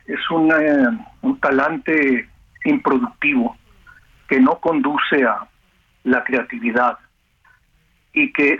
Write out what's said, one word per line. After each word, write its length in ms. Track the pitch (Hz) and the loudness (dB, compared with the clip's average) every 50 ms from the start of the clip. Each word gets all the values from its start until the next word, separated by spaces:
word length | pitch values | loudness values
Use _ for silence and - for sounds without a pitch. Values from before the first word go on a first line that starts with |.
| - | -12
es 260 | - 151 143 - - | -10 -10 -8 -6 -2
un, 180 | 165 165 156 160 | 0 2 2 4
eh, 380 | 160 156 156 151 147 139 131 120 117 110 - - - - | 4 2 2 2 2 2 2 2 0 -4 -10 -16 -12 -6
un 160 | - 131 135 - | -4 -4 -2 0
talante 880 | - 143 135 135 143 156 165 135 - 165 156 156 143 135 127 117 - - _ _ _ _ _ - - | 0 0 0 2 0 0 -2 -4 -4 -2 0 2 2 2 0 0 -2 -8 _ _ _ _ _ -6 -2
improductivo 960 | 151 143 127 - - 135 127 120 123 - - - 147 143 123 117 - - - _ _ _ _ _ - - - _ _ _ _ _ - | 0 0 0 0 0 0 0 -2 -4 -6 -4 -4 -2 0 0 -2 -4 -6 -12 _ _ _ _ _ -20 -20 -20 _ _ _ _ _ -2
que 100 | 139 131 | 2 4
no 180 | 127 143 170 - | 4 4 2 0
conduce 680 | - 165 160 143 131 143 151 143 - - - 143 127 | -2 -2 0 0 0 -2 -2 -2 -2 0 0 2 2
a 200 | 113 107 - - _ _ _ _ _ _ _ _ _ _ _ - | 0 0 -4 -8 _ _ _ _ _ _ _ _ _ _ _ -2
la 180 | 127 127 - - | 0 0 0 0
creatividad 760 | - 131 117 117 - 123 117 117 120 110 120 123 120 113 - _ _ _ _ _ _ _ _ _ _ _ _ _ _ _ _ _ _ _ _ _ _ - | -2 -4 -4 -4 -4 -8 -6 -4 -2 0 0 0 0 -2 -4 _ _ _ _ _ _ _ _ _ _ _ _ _ _ _ _ _ _ _ _ _ _ -2
y 180 | 151 147 - | -2 -2 -2
que 260 | - - 143 139 160 | 0 0 0 0 0